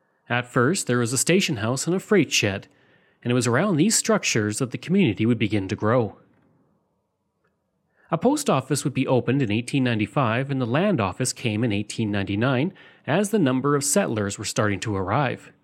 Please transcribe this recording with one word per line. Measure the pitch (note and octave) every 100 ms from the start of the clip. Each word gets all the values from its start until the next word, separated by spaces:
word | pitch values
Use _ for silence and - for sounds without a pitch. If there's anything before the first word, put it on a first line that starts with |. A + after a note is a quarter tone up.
| _ _ -
At | A#2+ B2
first, | C3+ B2 G3 -
there | B2
was | A#2
a | C3
station | - F3+ F#3+ B2+
house | A2 C3 -
and |
a | F#3
freight | - G#3 -
shed, | - G#2 G2 - _ _ _ _ _
and | A#2+
it |
was | B2 A#2+
around | A#2+ G#3 D3+
these | G3
structures | - - G#3+ - A#2+ G#2 G#2
that | B2+
the | -
community | - G3 D3+ F#2
would | A2 A2+
begin | G#2+ G#2+ F#2+
to | G2+
grow. | G#2+ B2+ G#2 - _ _ _ _ _ _ _ _ _ _ _ _ _ _ _ _ _ _ -
A | E3
post | A#3+ D4+ -
office | C#3+ - C#3+
would | D3+
be | C3 C3+
opened | B2+ A#2 C#3
in | A2+
eighteen | G#2+ B2 C#3+
ninety-five, | B2+ A2 G#2 D3+ A#2+ A#2 C#3
and | C3+
the | A#2
land | C3+ G#3 D#3
office | F#2+ F2+ B2+
came | - A#2 G#2+
in | B2
eighteen | G2+ G#2 - A2
ninety-nine | G2+ F#2+ G2+ B2+ B2+ F3 - - -
as | - D#3+ G#3
the | A3
number | C3+ C3 C#3+
of | C#3+
settlers | C#3 G3+ F#3 A2 G2+ G2
were |
starting | G2+ - G#2+ G2
to | A2+
arrive. | G2 F#2 B2 C3 - - _